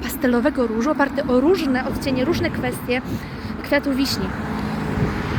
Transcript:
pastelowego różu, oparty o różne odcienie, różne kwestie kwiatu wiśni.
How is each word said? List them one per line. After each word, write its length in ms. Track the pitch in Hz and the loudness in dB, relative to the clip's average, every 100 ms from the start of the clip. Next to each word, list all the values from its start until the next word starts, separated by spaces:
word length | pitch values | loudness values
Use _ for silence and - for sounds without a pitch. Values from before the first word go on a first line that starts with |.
pastelowego 640 | 233 - 254 240 285 277 233 | -6 0 2 4 2 2 0
różu, 240 | 220 269 | 2 0
oparty 320 | 302 277 262 | 2 2 0
o 160 | - 247 | 2 4
różne 460 | 294 381 285 254 269 | 6 4 2 0 0
odcienie, 400 | - 285 254 262 | -2 0 0 2
różne 240 | 349 339 | 2 0
kwestie 520 | - 254 - - 254 - - - - - - | 0 -4 -4 -2 -2 -2 -6 -6 -10 -8 -8
kwiatu 300 | - 285 285 262 | 0 0 2 0
wiśni. 300 | 277 - 190 - - - - - - - - - - | 0 0 -2 -4 -4 -4 -4 -4 -2 0 0 0 -2